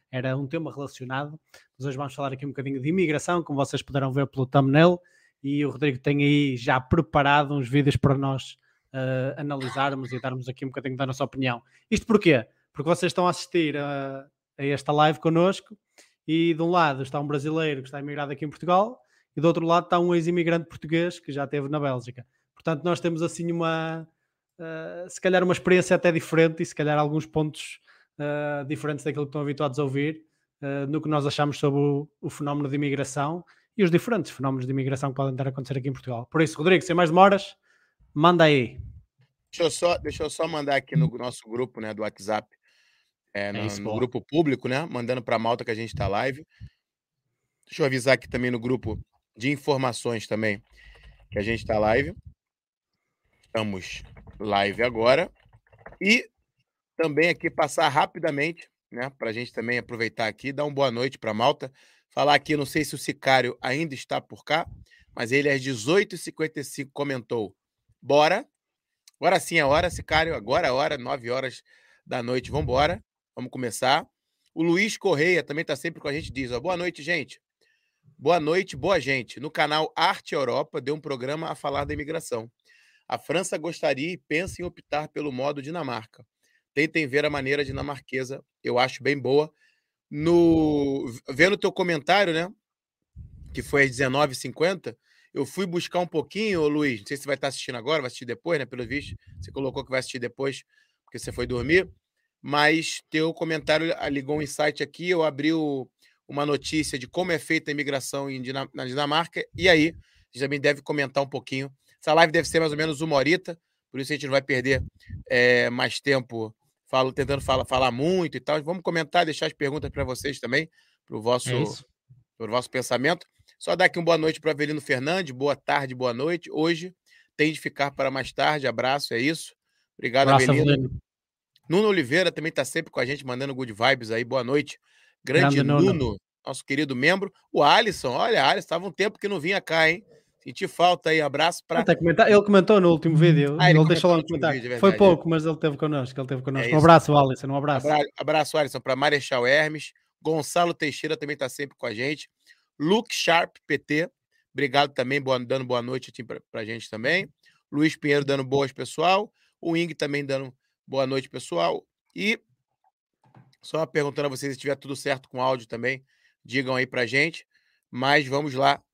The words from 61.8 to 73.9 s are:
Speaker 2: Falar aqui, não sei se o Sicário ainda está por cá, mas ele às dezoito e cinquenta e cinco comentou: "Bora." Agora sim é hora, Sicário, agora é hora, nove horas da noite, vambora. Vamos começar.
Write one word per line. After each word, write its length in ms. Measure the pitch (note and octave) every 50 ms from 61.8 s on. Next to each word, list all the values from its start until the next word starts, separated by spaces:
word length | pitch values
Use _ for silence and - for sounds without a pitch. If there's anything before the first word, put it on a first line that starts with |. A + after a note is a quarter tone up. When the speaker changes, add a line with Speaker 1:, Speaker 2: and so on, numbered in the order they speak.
| _ _ _ _ _ _
Speaker 2:
Falar 260 | - C3+ C#3 D3 C#3+
aqui, 200 | C#3 - - D3+
não 120 | D3 C#3
sei 180 | - - D#3 C#3+
se 80 | - D3+
o 60 | C#3
Sicário 580 | - - C3+ - - C3+ C3 B2+ A#2+ B2 - -
ainda 360 | - B2+ C3 D3+ E3+ D3+ C3
está 260 | - - - C#3 C3+
por 220 | - - A2 - -
cá, 260 | - D3 E3 - - - - - _ _ _ _ _ -
mas 160 | - A#2+ A2
ele 180 | C3 C#3+ C#3+ D3
às 100 | C#3 C3+
dezoito 540 | B2+ C#3 C3 G#2 G#2 C#3 F3+ G#3 G#3 G#3 F#3
e 60 | D#3+
cinquenta 400 | - E3 - - D#3 D#3 - D#3+
e 40 | -
cinco 280 | - - D3 C3+ C3+ -
comentou: 640 | C#3+ C#3+ C#3+ C3+ B2 - - B2+ A2+ G#2 F#2 - _ _ _ _ _ _ _ _ _
"Bora." 480 | - A#2+ C#3 D3 D3+ D#3+ F#3 A#3 C#4+ _ _ _ _ _ _ _ _ _ _ _ _ _ _ -
Agora 200 | C#3+ F3 F#3+ D#3+
sim 180 | - - E3+
é 80 | D#3+ C#3+
hora, 240 | C3+ D3 E3 F3+ E3+
Sicário, 460 | - - - - D#3 D#3 E3 E3 D3+
agora 320 | A#2 G2+ A2+ C#3 F3 E3
é 40 | C3
hora, 280 | B2 C3+ D3+ D#3+ D3+ B2+
nove 320 | A#2+ B2+ C#3+ C3 A#2 A#2
horas 320 | B2+ C3 C3 B2+ B2 - _ _ _ _ _ _ _ _ _
da 160 | - B2 B2+
noite, 300 | A#2+ A#2+ B2+ B2+ - -
vambora. 520 | A#2+ - - A#2+ B2 C3+ D3 E3 F#3 G#3+ - _ _ _ _ _ -
Vamos 140 | B2+ B2+ B2
começar. 580 | - C3 B2 A2+ - - C3 B2+